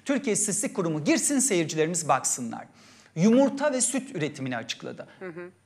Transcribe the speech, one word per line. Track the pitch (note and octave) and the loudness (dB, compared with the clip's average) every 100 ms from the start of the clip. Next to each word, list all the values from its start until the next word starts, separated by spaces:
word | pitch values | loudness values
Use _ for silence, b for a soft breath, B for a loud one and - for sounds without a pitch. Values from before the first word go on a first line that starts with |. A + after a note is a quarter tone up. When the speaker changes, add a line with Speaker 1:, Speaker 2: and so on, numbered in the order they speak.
Speaker 1:
Türkiye | - C4+ - | -2 -2 0
İstatistik | G3 - F#3 C4+ - | 0 0 -2 -4 -2
Kurumu | E3+ D3+ | -2 0
girsin | D3+ D#4+ - C#4 | 2 2 2 0
seyircilerimiz | - F3+ D#3 D#3 D#3+ F3 D3 | 2 2 2 0 0 0 0
baksınlar. | C3+ - - A#2+ A2+ - b b b b D#3 | 0 0 -4 -6 -10 -14 b b b b 2
Yumurta | G3+ A#3+ C#4 C#4 D4 | 6 8 6 2 0
ve | B3+ | 0
süt | - C4+ - - | 0 -2 -6 -4
üretimini | D3 C#3+ B2+ A#2+ | -4 -4 -6 -6
açıkladı. | A2 - C3 - - - | -6 -10 -12 -12 -16 -14
Speaker 2:
Hı | F#3 | -14
hı. | D#3+ F3+ - | -12 -16 -16